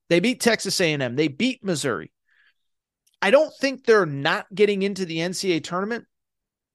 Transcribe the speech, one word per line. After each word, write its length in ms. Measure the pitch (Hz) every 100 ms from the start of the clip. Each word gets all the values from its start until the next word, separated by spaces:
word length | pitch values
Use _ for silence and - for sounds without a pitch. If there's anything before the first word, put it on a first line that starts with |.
| -
They 100 | 170
beat 220 | 220 254
Texas 400 | 233 214 196 -
A 140 | 165
and 80 | 147
M. 120 | 123
They 140 | 127 156
beat 340 | 131 247 247
Missouri. 480 | 190 151 139 92 - _ _ _ _ _ _ _ _ _ _ _
I 100 | 190
don't 220 | 269 302 -
think 240 | 269 262
they're 220 | - 214 170
not 400 | 139 147 196 -
getting 260 | 190 208 202
into 240 | 196 190
the 160 | 180 160
N 140 | 175
C 180 | 180 190
A 40 | 160
A 40 |
tournament, 460 | - 175 208 233 - _ _ _ _ _ _